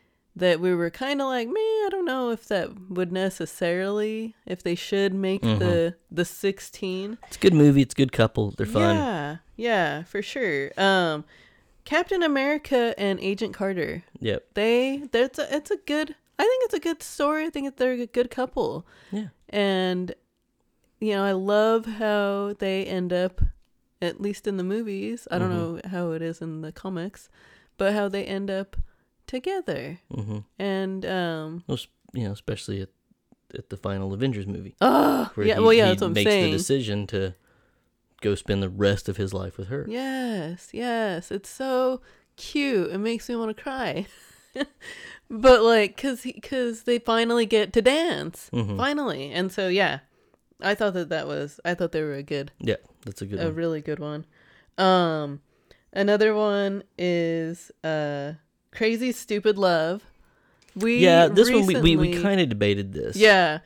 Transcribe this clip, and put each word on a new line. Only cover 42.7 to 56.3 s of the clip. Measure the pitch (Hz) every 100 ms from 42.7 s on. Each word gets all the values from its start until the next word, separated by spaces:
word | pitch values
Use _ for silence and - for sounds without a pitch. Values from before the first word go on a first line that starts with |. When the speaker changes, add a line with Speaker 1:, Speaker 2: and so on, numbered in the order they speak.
| 208 -
Speaker 1:
It | 196
makes | 220 233 -
me |
wanna | 233 220
cry. | 220 285 262 208 147 196 - - _ _
<laughs> | 262 277 _ - - - - -
But, | 220 254 247
like, | 226 226 202 -
'cause | 269 240
he, | 254
'cause | 208 - 262 240 226
they | - 240
finally | 233 226 233 240 220
get | 220 214
to | 233
dance. | 214 302 339 143 156 - -
Speaker 2:
Mm-hmm. | 120 104 98
Speaker 1:
Finally. | 262 294 254 139 139
And | 170 185
so, | 208 185
yeah, | 190 180 - - _ _ _ _ -
I | 196
thought | 208 208
that | 180 165
that | 160 147
was, | 147 147 -
I | 170
thought | 175 170
they | 160
were | 151
a | 139
good, | 143 143 143 -
Speaker 2:
Yeah, | - - _ _
that's | 107 -
a | 98
good | 101
Speaker 1:
a | 165
Speaker 2:
one. |
Speaker 1:
really | 156 165 156
good | 147 147
one. | 151 151 - _ _ _ _ -
Um, | 185 185 170 156 147 143 _ _ _ _ _
another | 196 202 208 214